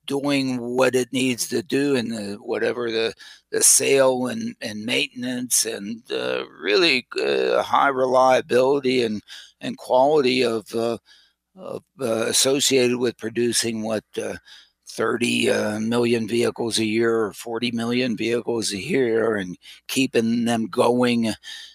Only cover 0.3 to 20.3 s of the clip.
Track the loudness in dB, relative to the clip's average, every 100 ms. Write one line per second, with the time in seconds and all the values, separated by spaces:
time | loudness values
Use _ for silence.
0.3 | 0 0 -2 -4 2 4 4 0 0 0
1.3 | 0 -2 -4 0 0 2 2 0 -6 -6
2.3 | -8 -6 -2 -2 -2 -2 0 -2 -4 -18
3.3 | -20 _ 0 4 4 4 4 4 2 -2
4.3 | -4 -8 -8 -10 -8 -4 -2 -4 -6 -6
5.3 | -6 -2 -2 -2 -6 -8 -10 -6 -4 -2
6.3 | -4 -6 -6 2 4 4 2 -2 -4 0
7.3 | 0 2 0 2 2 2 2 2 4 6
8.3 | 4 2 2 4 2 2 0 0 -4 -10
9.3 | -20 -20 _ -10 -10 -2 2 4 4 2
10.3 | 2 0 -2 -4 -4 -2 -4 _ -20 _
11.3 | _ _ -18 -12 -12 _ -8 -2 -2 0
12.3 | 0 2 2 2 4 2 2 -2 -4 -6
13.3 | -2 0 0 -2 -4 -4 -4 -6 -8 -8
14.3 | -10 _ -20 _ _ -18 -4 -2 0 0
15.3 | 0 0 0 -2 -4 -2 0 2 0 0
16.3 | 0 0 -2 -4 -2 0 2 2 2 -2
17.3 | -6 -8 -4 -4 -2 -2 -2 -2 -2 -2
18.3 | -2 -2 -2 -2 -6 -2 0 2 2 2
19.3 | 0 -4 -10 -16 -20 -8 -2 0 2 2